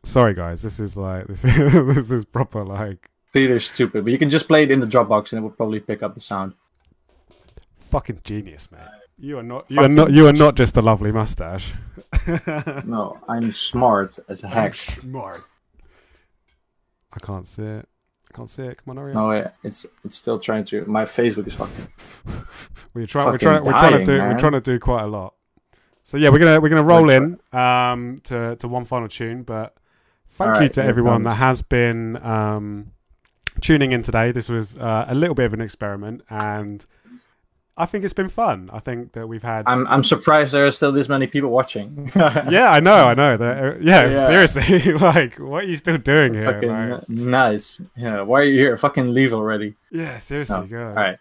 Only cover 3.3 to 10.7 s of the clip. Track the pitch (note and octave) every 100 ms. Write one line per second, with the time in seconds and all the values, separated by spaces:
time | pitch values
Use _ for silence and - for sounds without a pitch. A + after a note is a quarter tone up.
3.3 | C3+ C3 A#2+ - - - G#2+ G#2 C3 D3+
4.3 | D#3 - D#3 C#3+ C3+ A#2 B2 G#2+ G#2+ G#2
5.3 | A2+ G#2+ - A2 G#2+ - G#2 G#2 - -
6.3 | G2 F#2+ - _ _ _ _ _ _ _
7.3 | _ _ - _ _ - C#3+ - A#2+ -
8.3 | G#2+ F#2+ D2+ - D#2+ D#2 - _ _ C#3
9.3 | C#3 A#2 B2 - C3+ C#3 D3+ D#3 C#3+ D3+
10.3 | D3 D3+ C3+ A#2+